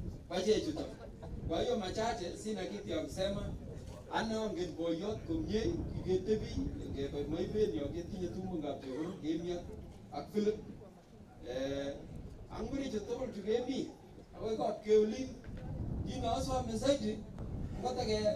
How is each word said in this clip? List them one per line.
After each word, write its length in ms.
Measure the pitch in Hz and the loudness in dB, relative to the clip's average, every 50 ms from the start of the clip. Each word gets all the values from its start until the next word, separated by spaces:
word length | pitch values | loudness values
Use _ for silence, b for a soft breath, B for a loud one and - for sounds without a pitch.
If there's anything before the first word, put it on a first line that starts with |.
| - - - - - - | -6 -6 -6 -8 -6 -2
Bache 320 | 175 190 185 214 214 175 | 0 2 6 6 6 6
chuto. 240 | - 311 - - - - - - 220 - - - - - - - - - | 4 2 -2 -2 -4 -4 -6 -10 -10 -12 -12 -10 -8 -8 -6 -4 -2 0
Kwa 120 | 220 214 220 | 2 2 4
hiyo 160 | 247 247 214 | 4 2 2
machache, 580 | 185 180 - 220 220 240 233 - 175 - - | 0 0 0 2 2 2 2 0 -2 -4 -4
sina 280 | 170 214 214 214 185 180 | -4 -2 -2 -2 -2 -2
kitu 240 | - 202 202 - - | -4 -4 -6 -4 -2
ya 140 | 160 156 147 | -2 -2 -2
kusema. 380 | - - 185 190 202 202 202 202 - - - - - - - - - - - - - - | -2 0 0 0 0 0 0 -2 -4 -4 -6 -6 -8 -8 -8 -10 -10 -10 -12 -8 -2 0
Ana 280 | - 220 220 220 220 | 0 2 2 2 2
ongen 340 | 220 202 160 170 180 160 147 | 2 0 0 0 -2 -2 0
boyot 420 | 156 170 170 165 - 196 214 220 - - | 0 0 0 2 2 0 -2 -2 -2 -2
kumye, 340 | - 165 160 156 - 202 220 - - - - - - - - - | 0 0 0 2 2 2 4 4 4 2 2 0 -2 -2 -2 2
kigetebi, 480 | 180 185 185 185 214 214 214 - - - 269 269 - - - - - - | 4 4 4 4 4 4 4 2 0 0 0 0 0 -2 -4 -4 -4 -2
ngebe 320 | 135 139 139 143 143 143 143 | -2 -2 -2 0 -2 0 0
moiben 440 | 156 170 196 - 208 214 214 - 160 | 0 0 0 2 4 4 4 4 4
yo 140 | 151 143 139 | 0 -2 -2
ketinye 400 | - 175 170 - 190 185 180 170 | -2 -4 -4 -4 -4 -2 -2 -2
tumbo 280 | - 180 185 185 180 | -2 -4 -4 -2 -2
ngap 260 | 156 143 143 131 - 135 | -2 -2 -2 -4 -4 -6
Jehova, 280 | 131 127 151 160 180 - 143 143 | -6 -4 -4 -4 -4 -4 -4 -2
Kemia, 360 | 156 165 170 175 175 175 170 - - 151 - - - - - - - - | 0 0 0 0 -2 -2 -2 -4 -6 -10 -10 -10 -12 -14 -14 -12 -8 -6
ak 180 | 143 143 - - | -6 -6 0 2
Philip. 260 | 214 208 208 214 - - - - - - - - - - - - - - - - - 113 120 | 4 4 4 2 2 -4 -10 -12 -12 -14 -16 -18 -18 -20 -20 -20 -18 -18 -18 -16 -12 -8 -6
Eh, 460 | 127 135 135 139 139 139 139 139 143 147 - - - - - - - - - - | -2 -2 0 0 0 -2 -2 -2 -4 -6 -8 -10 -10 -10 -10 -10 -12 -12 -12 -10
ang 160 | 180 196 220 240 | -6 -6 -4 -2
muri 200 | 277 269 - 214 | -2 -2 -2 0
chuto 260 | 214 202 180 240 240 262 | -2 -2 -2 -2 -2 -2
kul 120 | 262 214 - | -2 -2 -4
chugemi. 560 | 202 185 214 226 262 254 277 262 226 - - - - - - - - - - - | -4 2 4 4 4 4 2 0 0 -2 -2 -6 -12 -16 -16 -16 -16 -16 -16 -10
Ako 180 | 180 196 220 220 | -6 -2 -2 0
ikot 300 | 202 185 170 - - - | 2 2 0 0 0 6
keulin. 440 | 214 214 214 214 214 254 262 262 254 - - - - - - - - - - - - - - - | 8 10 10 10 8 4 0 -4 -4 -6 -8 -10 -8 -8 -6 -6 -4 -4 -2 -2 -2 -2 -2 -2
Kino 240 | - 254 254 240 226 | -2 -2 0 2 2
aswa 320 | 226 269 269 269 254 254 233 | 2 2 2 2 2 2 2
mesaidi, 560 | 220 220 214 262 277 285 - 208 214 214 214 - - - - - - - - - - - - | 2 0 4 6 6 6 6 4 0 -2 -2 -6 -8 -8 -8 -6 -4 -4 -4 -4 -4 -4 -2
Ngoto 220 | - 247 254 247 240 214 | -2 0 0 0 2 2
ke, 100 | 214 214 214 208 - | 2 4 4 4 2